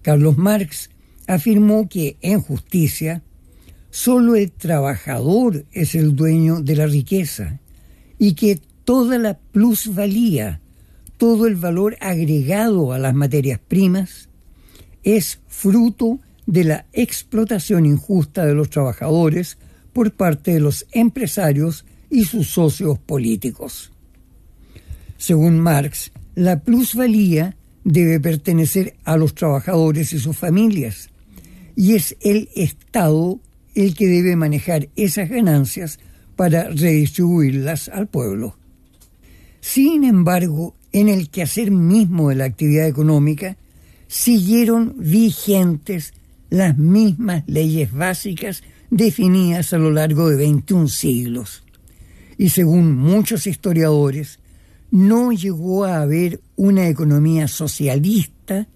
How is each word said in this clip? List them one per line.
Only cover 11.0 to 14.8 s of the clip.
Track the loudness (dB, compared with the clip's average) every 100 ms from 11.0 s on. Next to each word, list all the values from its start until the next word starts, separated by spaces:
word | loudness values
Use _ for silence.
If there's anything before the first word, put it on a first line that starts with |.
| -20 0
todo | 2 4 2
el |
valor | 0 -2 -2 -2 -4
agregado | -6 -2 0 0 0 0 0 0 -2
a | -2
las | -2
materias | 0 0 0 -2 -6
primas, | _ 0 2 0 -4 -12 -20 _ _ -20 -20 -20